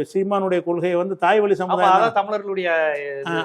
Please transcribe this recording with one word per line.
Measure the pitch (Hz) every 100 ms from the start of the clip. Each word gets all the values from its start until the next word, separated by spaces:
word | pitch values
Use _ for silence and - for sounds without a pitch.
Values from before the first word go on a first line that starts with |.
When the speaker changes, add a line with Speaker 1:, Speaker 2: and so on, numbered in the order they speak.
| 143
Speaker 1:
சீமானுடைய | 190 196 202 190 180
கொள்கையை | 170 175 180 175
வந்து | 185 185
தாய் | 175 214
வழி | 202
Speaker 2:
ஆமா, | 185
Speaker 1:
சமுதாயம் | 185 180 190 190
Speaker 2:
அதான் | 226
Speaker 1:
தான். | 214
Speaker 2:
தமிழர்களுடைய | 202 214 196 190 175
Speaker 1:
ஆ, | 165 156 143 143 139 160
Speaker 2:
இது. | 165